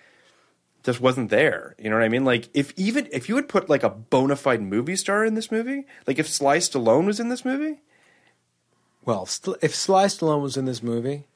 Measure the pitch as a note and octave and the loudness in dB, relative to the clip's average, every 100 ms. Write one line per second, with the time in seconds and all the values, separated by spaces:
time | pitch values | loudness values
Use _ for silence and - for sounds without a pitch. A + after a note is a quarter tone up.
0 | _ _ _ _ _ _ _ _ - B2 | _ _ _ _ _ _ _ _ -4 0
1 | B2+ B2+ G#2+ G#2+ D3+ E2 - - G#2+ A2 | 0 0 0 2 2 0 -8 -10 -2 0
2 | A2+ B2 C3+ A#2+ - C#3+ C#3 - G3 C4 | 2 2 2 0 0 -2 -2 -2 -2 -2
3 | - C3+ D3+ B3 D4 G3 - C#3 A2+ G2+ | -4 -6 -4 -2 0 -2 2 2 2 -4
4 | A2+ C3 C3+ C#3 C#3 A#2 G2 G#2 C#3+ F#3+ | 0 2 2 0 2 0 0 -2 -2 -4
5 | - G3+ A3 A3 A3 A3 A#3+ C#4 C4+ - | -2 0 0 -2 -4 -4 -4 -6 -10 -8
6 | - C#3 D#3 - C#3 D3+ D3 C3+ A2+ B2+ | -4 -2 -2 0 2 2 2 0 4 4
7 | F#3+ G#3 A#3 B3 B3+ C4+ D#4 D4 _ _ | 4 0 -4 -4 -2 -2 -4 -8 _ _
8 | _ _ _ _ _ _ _ _ _ _ | _ _ _ _ _ _ _ _ _ _
9 | - A#2+ F#2+ - F#3+ - D#3 - - F#3+ | -4 -4 -4 -8 -6 -2 -2 -2 2 4
10 | G3 - D#3+ D3 C#3+ C3 C3 A#2+ A#2 A#2 | 4 2 0 0 0 -4 -4 -4 -4 -2
11 | B2+ C#3+ C#3+ | -4 -6 -10